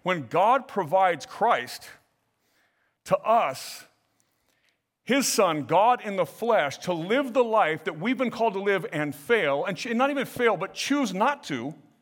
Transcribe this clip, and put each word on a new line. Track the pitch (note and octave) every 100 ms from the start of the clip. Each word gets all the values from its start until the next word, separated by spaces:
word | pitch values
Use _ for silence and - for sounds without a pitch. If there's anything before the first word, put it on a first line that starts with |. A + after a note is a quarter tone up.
when | F#3 F3 A#2
God | D#3+ G#3 C4 C4
provides | G3+ D3 F#3+ F#3 D#3+ -
Christ | - A3+ D3+ B2 - - - _ _ _ _ _ _ _ _ _ _ -
to | F#3+
us, | G#3 A3+ D#3 B2+ - - - _ _ _ _ _ _ _ _ _ _ _
his | - C4+ -
son, | - F#3 D#3 C3
God | E3+ A3+ A#3+
in | G#3+ F#3+
the | E3
flesh, | - A#3 G3+ C#3+ -
to | F#3
live | E3+ F3 C4 C4+
the | B3+
life | A#3 A3 D#3+ D#3
that | F#3+ D#3
we've | G#3+ C4
been | A3+
called | - A3+
to | F#3+
live | G3+ F#3+ -
and | D#3 D3 -
fail, | - A3+ D3 C#3 F#3+
and | F#3
ch-, | A#3+
not | A#3 C#4
even | C#4 G#3+
fail, | - A#3 F3
but | F#3
choose | - - C#4+ A3+
not | F#3 B3 C#4 -
to. | B2+ C3+ - _ _